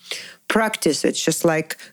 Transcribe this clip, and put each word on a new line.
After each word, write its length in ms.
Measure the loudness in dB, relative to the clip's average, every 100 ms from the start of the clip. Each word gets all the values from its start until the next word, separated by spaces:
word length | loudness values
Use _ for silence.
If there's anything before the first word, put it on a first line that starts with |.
| -14 -14 -14 -10 -2
practice. 560 | 2 2 0 0 2
It's 200 | 0 0
just 200 | -2 2
like 320 | 2 2 -2 -10 -12